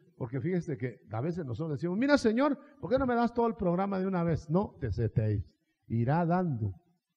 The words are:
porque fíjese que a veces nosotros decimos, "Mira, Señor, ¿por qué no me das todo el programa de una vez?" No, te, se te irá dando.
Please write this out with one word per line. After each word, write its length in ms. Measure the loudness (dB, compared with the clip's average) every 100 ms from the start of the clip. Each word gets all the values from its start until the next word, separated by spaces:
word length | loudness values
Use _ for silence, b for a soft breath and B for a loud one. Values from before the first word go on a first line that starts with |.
| _ -10
porque 240 | -8 -4
fíjese 360 | -2 -2 -4 -6
que 240 | -6 -8 -8
a 80 | -6
veces 260 | -4 -4 -6
nosotros 320 | -6 -4 -4
decimos, 180 | -2 0
"Mira, 220 | 4 4
Señor, 400 | 4 4 2 0 B B
¿por 100 | -2
qué 80 | 0
no 80 | 2
me 80 |
das 180 | 2 0
todo 140 | 2 0
el 80 |
programa 460 | 0 0 0 0 -2
de 80 | 0
una 160 | 0
vez?" 260 | 0 0 0
No, 240 | 0 0 -4
te, 100 | -4
se 180 | -2 0
te 360 | 0 0 0 -4 _ _ _ -4
irá 400 | -2 2 2 2
dando. 480 | 2 0 0 -2 -6 _ _ _